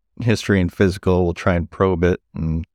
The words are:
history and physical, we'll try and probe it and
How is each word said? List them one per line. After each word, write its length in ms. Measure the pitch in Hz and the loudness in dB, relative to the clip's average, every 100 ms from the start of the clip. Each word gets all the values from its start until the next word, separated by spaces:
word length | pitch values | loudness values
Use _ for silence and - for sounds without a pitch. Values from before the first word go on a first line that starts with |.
| _ - | _ -6
history 400 | 113 107 - 101 | -2 -2 0 0
and 100 | 90 | 0
physical, 540 | - 101 87 - 90 | 2 0 0 0 2
we'll 80 | 90 | 0
try 220 | 85 - | -2 -2
and 160 | 87 85 | -2 -2
probe 340 | - 95 90 | -2 0 2
it 160 | 87 92 _ | 0 0 _
and 320 | - 80 80 85 | -8 -4 -4 -6